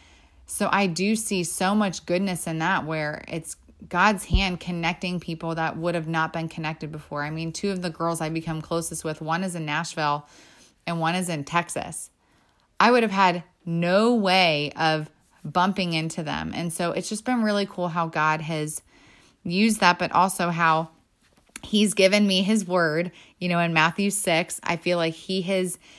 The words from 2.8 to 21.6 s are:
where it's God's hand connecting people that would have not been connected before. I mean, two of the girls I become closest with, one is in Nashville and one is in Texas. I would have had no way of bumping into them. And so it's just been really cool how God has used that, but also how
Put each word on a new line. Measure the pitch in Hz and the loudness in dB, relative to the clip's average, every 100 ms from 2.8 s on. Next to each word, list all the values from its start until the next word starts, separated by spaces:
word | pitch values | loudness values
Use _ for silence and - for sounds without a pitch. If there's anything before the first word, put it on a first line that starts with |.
where | 151 160 151 - - | -2 -4 -4 -6 -8
it's | 165 - - - - - | -10 -10 -14 -20 -20 -4
God's | 180 208 196 | 4 4 2
hand | - - 190 175 | 2 2 2 -2
connecting | - 175 165 175 180 180 | -6 -4 -2 -2 -4 -4
people | - 160 165 | -6 -6 -4
that | 165 160 165 | -2 -2 -2
would | 175 | -2
have | 170 156 | -2 -2
not | 160 160 | -2 -2
been | 165 160 | -4 -6
connected | - 156 160 151 | -6 -8 -6 -10
before. | 151 - 147 | -12 -8 -6
I | 147 | -6
mean, | 160 165 | -6 -6
two | - 202 | -4 -4
of | 185 | -4
the | 180 | -6
girls | 160 170 165 | -4 -2 -2
I | 160 | -4
become | 160 160 156 | -4 -4 -6
closest | - 170 165 160 | -4 -4 -4 -6
with, | 160 151 | -6 -6
one | 156 170 | -4 -2
is | 190 | -2
in | 170 | -6
Nashville | 151 151 170 170 147 147 - - - - _ _ - | -4 -4 -4 -2 0 0 -4 -20 -20 -20 _ _ -6
and | 170 | -2
one | 160 | 0
is | 185 175 | 0 -2
in | 156 | -4
Texas. | 139 175 170 - - 156 - _ _ _ _ _ _ - | -2 -2 -2 -6 -8 -10 -14 _ _ _ _ _ _ 2
I | 214 | 4
would | 247 | 6
have | 220 | 4
had | 190 185 175 - _ | 4 4 2 -6 _
no | 170 170 175 190 233 | -4 0 4 4 6
way | 240 196 185 175 147 147 - | 4 4 6 4 2 -2 0
of | 160 156 151 _ _ _ 156 | 2 2 -2 _ _ _ -2
bumping | 180 190 196 175 | 2 2 2 -2
into | 165 160 - | -2 -2 -4
them. | 151 151 160 | -4 -4 -4
And | - 170 | -6 -6
so | - 170 | -2 -2
it's | 180 - | -2 -4
just | 214 | -4
been | 254 247 | -2 0
really | 214 202 196 | 2 0 -2
cool | - 175 | -4 -2
how | 170 165 | -2 -2
God | 160 156 156 | 0 0 0
has | 156 156 151 - - _ - - _ _ | -2 -4 -4 -8 -14 _ -20 -20 _ _
used | 175 180 226 208 | -2 2 2 4
that, | 180 175 | 4 4
but | 170 | 2
also | 165 185 - 175 | 4 2 2 -2
how | 165 165 160 165 _ _ _ _ _ _ - | 2 4 2 0 _ _ _ _ _ _ -18